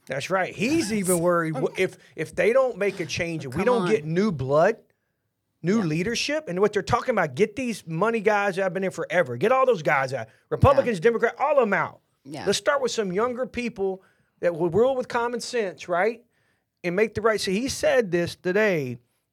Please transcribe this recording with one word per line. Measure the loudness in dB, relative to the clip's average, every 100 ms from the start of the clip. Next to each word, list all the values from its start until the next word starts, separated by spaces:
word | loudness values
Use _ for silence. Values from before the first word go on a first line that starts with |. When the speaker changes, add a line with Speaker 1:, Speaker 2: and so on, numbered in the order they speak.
| -8
Speaker 1:
That's | -8 -2
right. | -2 -2
He's | -2 0 0 0
even | -2 0 2
worried | 2 2 0 -2
wh-, | -4 -2
if, | -4 -4 -16 -10
if | -6 0
they | 2
don't | 4 2 0
make | -4 -4
a | -6
change | -4 -4 -6 -6
and |
we | -2
Speaker 2:
Come | 2
Speaker 1:
don't | 2
Speaker 2:
on. | 2
Speaker 1:
get | 0
new | 0 0 0
blood, | 0 0 4 4 2 _ _ _ _ _ _ _ _
new | -2 0
Speaker 2:
Yeah. | 0
Speaker 1:
leadership, | 0 -2 -4 -2 -4 -4
and | 0
what | 0
they're | 0
talking | 0 0 0
about, | 0 0 0
get | -2 -2
these | -6 -8 -6
money | -2 0 0
guys | 2 2 0 -2
that |
have | -2
been | -2
there | -4
forever. | -4 -2 0 0 0
Get | 2
all | 4 2
those | 2
guys | 2 0 0
out. | -6 -10 _ -8
Republicans, | 4 6 6 2 2
Speaker 2:
Yeah. |
Speaker 1:
Democrats, | 2 2 -2 0
all | 0 2
of |
'em | 2
out. | 2 -2 -6 _ _ -16
Speaker 2:
Yeah. | -6 -2
Speaker 1:
Let's | -2
start | 0 0
with | 0
some | -2 -4
younger | -2 -2 -2 -6
people | -6 -6 -4 -4 -6 _ _ _ _
that | -2 0
will | 0
rule | 4 2 2
with | -2
common | -2 -2 -4
sense, | -6 -4 -4 -6 -4
right? | 0 0 -2 _ _ _ _ _ _
And | -4 0
make | 0
the | 2
right. | 0 0
So | 0
he | 0 -2
said | 0 2 4 2
this | 0 -2 -4
today, | -2 2 2 0 -2 -8 _ _ _